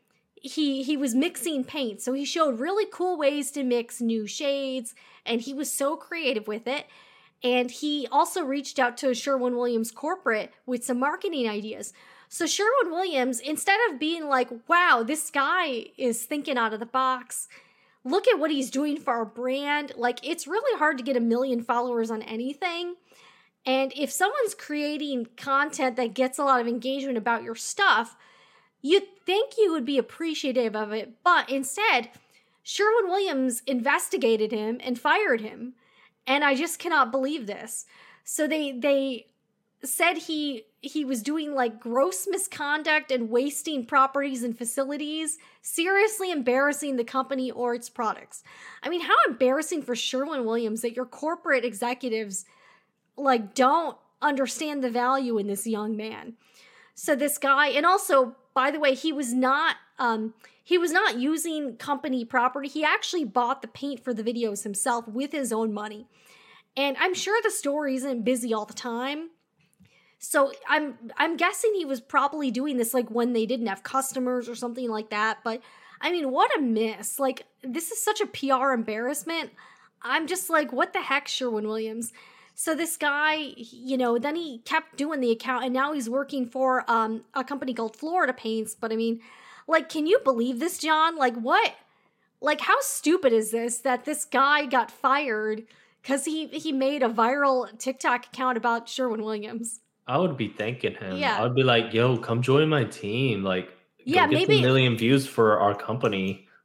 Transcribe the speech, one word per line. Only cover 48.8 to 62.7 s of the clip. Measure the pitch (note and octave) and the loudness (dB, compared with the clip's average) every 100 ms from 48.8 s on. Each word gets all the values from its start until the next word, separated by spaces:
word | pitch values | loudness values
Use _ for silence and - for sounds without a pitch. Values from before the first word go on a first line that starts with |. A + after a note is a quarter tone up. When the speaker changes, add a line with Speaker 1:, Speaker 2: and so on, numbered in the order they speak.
Speaker 1:
I | C#4+ | -4
mean, | F4 | -4
how | D#4+ C#5+ B4 | 4 4 4
embarrassing | A#3 B3+ C#4+ D#4 D#4+ | 4 2 2 -2 -4
for | B3 | -4
Sherwin-Williams | A#3 - C4 C#4+ C#4+ A3 A#3 A3+ A3 | -4 -2 -2 -2 -2 -2 -2 -2 -2
that | A#3 A#3+ | -4 -4
your | B3 | -8
corporate | - D4+ F4 E4+ C4 | -6 -6 -4 0 2
executives, | A#3+ G3+ A#3+ A#3+ B3 A3 G#3 F#3 - _ _ _ _ _ _ - | 0 -2 -4 -2 -4 -4 -4 -8 -12 _ _ _ _ _ _ -2
like, | C#4 A#3+ G#3 | 2 2 0
don't | - B3+ E4 D4+ - _ _ | 2 4 4 0 -8 _ _
understand | D4+ C#4 B3 - D4+ C#4+ | 0 0 -2 -2 -4 -2
the | B3 | -2
value | A#3+ B3 C4+ B3 A3 | 0 2 2 0 -2
in | G3+ | -2
this | G3 A3+ | -4 -4
young | G#3 G#3+ | -4 -4
man. | G#3 A3 A3 - A3+ _ _ - - _ | -4 -6 -10 -12 -16 _ _ -20 -20 _
So | - - | -6 -2
this | C4+ C#4+ - | 0 0 0
guy, | C#4 C#4 D4 | 2 4 4
and | C4+ | 4
also, | E4+ G4 - C#4 A#3+ - _ | 4 4 4 4 4 -2 _
by | - C#4 | 0 2
the | D4+ | 2
way, | C#4+ | 2
he | C4 D#4+ | 2 0
was | C#4+ A#3+ | -2 0
not, | B3+ B3+ C#4 D#4+ - _ - | 2 4 4 2 -2 _ -2
um, | A#3+ A3 A3 - - _ - | 0 0 -4 -8 -20 _ 2
he | F4 | 2
was | E4 | 4
not | F4 G#4 A#3+ | 4 2 2
using | C4+ D#4 E4 D#4 C#4 A3+ | 0 0 -2 -4 -6 -6
company | C#4 C#4 D4+ B3+ | -4 -4 -2 -2
property. | A#3 B3+ B3 C#4 | 0 2 2 0
He | C4+ | -6